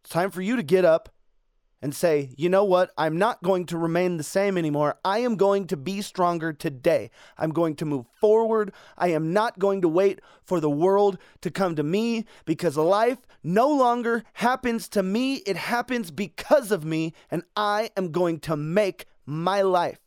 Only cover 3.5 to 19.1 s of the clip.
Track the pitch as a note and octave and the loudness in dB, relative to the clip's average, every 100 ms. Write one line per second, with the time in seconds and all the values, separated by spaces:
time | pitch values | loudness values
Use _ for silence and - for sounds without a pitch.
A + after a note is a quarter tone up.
3.5 | F#3 F3 E3 E3 E3 F3+ E3+ D3 G3 G3+ | -2 -2 -4 -2 0 0 -2 -4 -2 0
4.5 | F#3 D#3+ D3 D3 - F3+ G3+ B3 G#3 G3 | 0 -2 0 0 -2 -2 0 -2 2 2
5.5 | G3 F#3+ F3 C3+ G3 G3+ - F3 E3+ D#3+ | 2 -2 -8 -6 -8 -8 -2 0 0 -4
6.5 | D3+ D#3+ C3+ E3+ D3+ G#2+ _ - - D#3+ | -6 -8 -2 0 0 -2 _ -20 -6 -4
7.5 | D#3 E3+ D3 D#3+ C#3+ A#2 _ G#3+ A3 A3+ | 0 -2 -2 -4 -4 -6 _ 4 4 4
8.5 | A3 G#3 - - - F3+ D#3 D#3+ F#3+ A3+ | 0 -2 -8 -20 -4 0 0 0 0 0
9.5 | - G3 G3 F3 D#3+ G3 - _ _ _ | 0 -2 2 2 4 2 0 _ _ _
10.5 | F3+ D3+ C#3+ F3+ G3 G3+ F3+ - _ F3+ | -2 0 2 2 4 2 0 -14 _ -10
11.5 | D3 F#3+ D#3 D3 G3 A3+ A#3+ G#3+ - - | -2 -2 0 -2 0 0 -2 -6 -14 -6
12.5 | E3 F3 C#3+ D#3+ G3+ A#3 C4 _ _ D3 | -2 -2 0 2 4 2 -2 _ _ -2
13.5 | F#3 C4 D4 B3+ A#3+ A#3 A#3 A3 - A3 | 2 4 4 2 2 -2 -4 -6 -2 -2
14.5 | B3+ B3+ A3+ - G#3 F#3+ G#3 C4 C4+ - | 0 -2 -4 -4 -4 -2 -2 -2 -4 -6
15.5 | F3+ - A#3+ A#3 B3 F#3+ C#3+ G3 - - | -6 -4 -4 -4 -6 -6 -8 -8 -8 2
16.5 | C#4+ A3 G3 D#3 D#3+ D#3+ - _ D#3+ - | 2 2 -4 -2 -4 -4 -8 _ -8 -6
17.5 | - G#3 G#3 A3 - F#3 D#3 F3+ E3 - | -4 -2 -2 -4 -6 -4 -2 -2 -2 -4
18.5 | D#3 D3+ F3+ G3+ - - | -6 -2 0 0 -4 -18